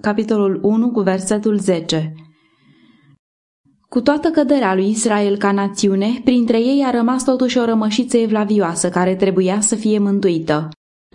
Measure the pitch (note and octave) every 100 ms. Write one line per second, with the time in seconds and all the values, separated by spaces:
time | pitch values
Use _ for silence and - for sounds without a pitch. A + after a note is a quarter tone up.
0 | G#3+ G#3 A3 G#3+ G3 F3 G3+ A3 A#3+ A#3
1 | F#3+ F#3+ F#3+ G#3+ G#3+ G#3 F#3+ F3 E3 D#3+
2 | D#3 - - _ _ _ _ _ _ _
3 | _ _ _ _ _ _ _ _ - B3
4 | C#4+ D4 D#4+ D#4+ C4+ C#4+ G3+ F#3+ G3 A3
5 | A3 G#3 G3+ G3+ G3+ G3+ G3 G3+ G3+ F#3+
6 | G#3 A#3+ B3+ B3 A3+ A3+ A#3+ C#4 C4 A#3+
7 | A#3 B3+ B3+ B3+ B3+ B3 A#3 A3+ G#3+ G#3+
8 | B3 A#3+ A3+ G#3+ G#3 G#3 E3+ E3+ F3 F3
9 | F3+ F#3 G3 F3+ F#3 G3+ G#3 G#3+ G#3+ G#3
10 | G3+ G3 G3 E3 D#3+ D3+ D#3+ - _ _
11 | _